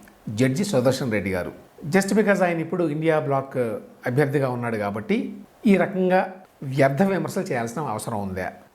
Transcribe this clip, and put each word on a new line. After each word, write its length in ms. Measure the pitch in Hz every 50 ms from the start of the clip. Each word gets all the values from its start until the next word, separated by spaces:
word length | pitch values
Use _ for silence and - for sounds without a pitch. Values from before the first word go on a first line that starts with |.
| - - - _ - -
జడ్జి 340 | 110 104 131 131 131 156 202
సుదర్శన్ 480 | - - 131 120 135 127 - 147 123
రెడ్డి 200 | 107 104 92 98
గారు, 200 | 95 90 85 - - - - - _ - - 151
just 260 | 139 190 196 196 220
because 300 | 214 208 196 202 175 185
ఆయన 160 | 175 170 165
ఇప్పుడు 240 | 160 165 196 175 175
ఇండియా 360 | 160 147 160 160 160 156 156
బ్లాక్ 380 | 147 139 139 135 127 - - 135 120 113 110 - - - - - - 131
అభ్యర్థిగా 420 | 123 135 151 139 135 151 139 131
ఉన్నాడు 280 | 123 120 120 120 113 107
కాబట్టి 600 | 104 101 101 110 104 - 196 247 - - - - - - _ - - 220
ఈ 100 | 196 180
రకంగా 560 | 170 - - 185 185 180 180 185 190 - - - - - _ - 147
వ్యర్థ 380 | 135 127 139 135 139 143 139
విమర్శలు 420 | 196 196 196 175 156 139 - 202 175
చేయాల్సిన 380 | - 143 120 117 117 117 165
అవసరం 400 | 151 127 107 107 - - 117 104
ఉందా, 300 | 101 98 92 92 92 - - - - _